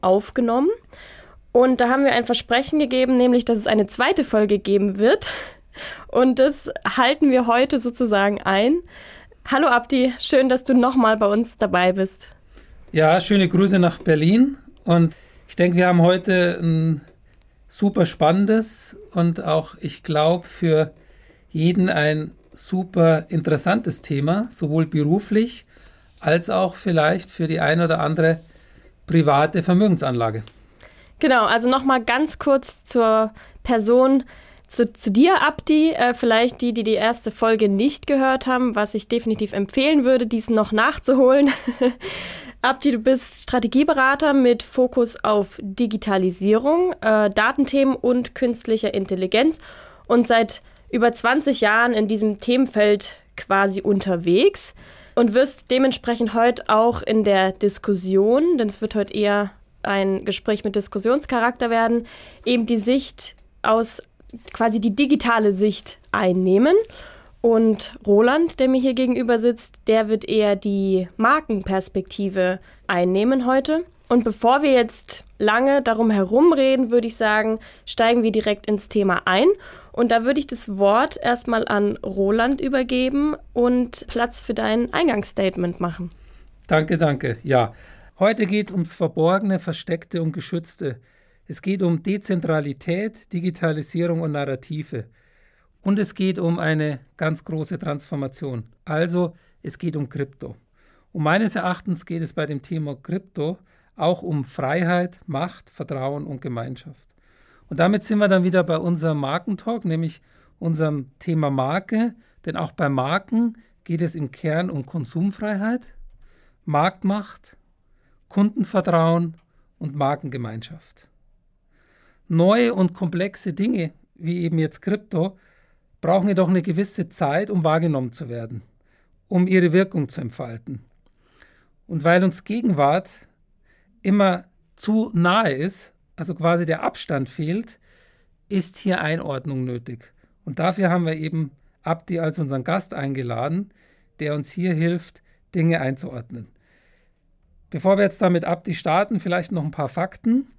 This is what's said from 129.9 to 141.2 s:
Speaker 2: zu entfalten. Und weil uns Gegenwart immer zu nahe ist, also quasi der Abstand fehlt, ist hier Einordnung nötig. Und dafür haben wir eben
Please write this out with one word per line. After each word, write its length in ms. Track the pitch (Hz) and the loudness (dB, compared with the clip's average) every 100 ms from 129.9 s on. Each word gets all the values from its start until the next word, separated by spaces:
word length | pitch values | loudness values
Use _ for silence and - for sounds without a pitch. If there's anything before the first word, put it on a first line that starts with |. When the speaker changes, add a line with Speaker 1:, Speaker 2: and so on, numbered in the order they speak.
| 180 135 | -2 -6
Speaker 2:
zu 100 | - | -8
entfalten. 640 | 123 - 123 117 - 123 - _ _ _ _ _ _ _ _ _ - | -10 -10 -12 -12 -14 -16 -16 _ _ _ _ _ _ _ _ _ -10
Und 160 | 165 | -2
weil 200 | 160 175 | 2 4
uns 200 | 185 180 | 2 0
Gegenwart 680 | - 220 233 151 139 175 - - _ _ _ _ _ _ _ _ | -6 -2 0 2 2 0 -4 -20 _ _ _ _ _ _ _ _
immer 440 | 190 208 196 180 - _ _ - | 0 2 2 0 -8 _ _ -10
zu 360 | - 220 226 | -2 0 0
nahe 400 | 165 175 202 208 | 0 2 2 0
ist, 400 | 135 175 - - _ _ - | -2 -6 -8 -18 _ _ -12
also 180 | 165 170 | -10 -2
quasi 300 | 165 170 165 | 0 0 0
der 180 | 160 | -2
Abstand 460 | - - - 143 135 | -4 -8 -6 -6 -6
fehlt, 500 | - 151 190 233 - _ _ _ _ _ _ _ | -8 -6 -6 -8 -18 _ _ _ _ _ _ _
ist 280 | 196 - - | -6 -6 -6
hier 240 | 190 175 | -4 -2
Einordnung 640 | 151 165 - 135 143 135 | -4 -6 -6 -8 -8 -8
nötig. 500 | 127 120 120 120 - _ _ _ | -6 -8 -12 -18 -20 _ _ _
Und 160 | - 127 | -12 -4
dafür 300 | 170 190 185 | -4 0 0
haben 160 | 180 165 | 2 -2
wir 100 | |
eben 360 | 160 | -4